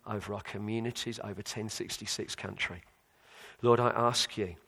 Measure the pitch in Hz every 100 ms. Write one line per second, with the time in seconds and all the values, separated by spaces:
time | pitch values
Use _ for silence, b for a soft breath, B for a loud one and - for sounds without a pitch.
0 | - 107 95 101 - 101 107 113 117 -
1 | - 110 104 95 - - 110 - 92 -
2 | 107 - - - 98 90 - 90 - _
3 | _ B B B B B 120 120 120 113
4 | 120 120 - - 92 85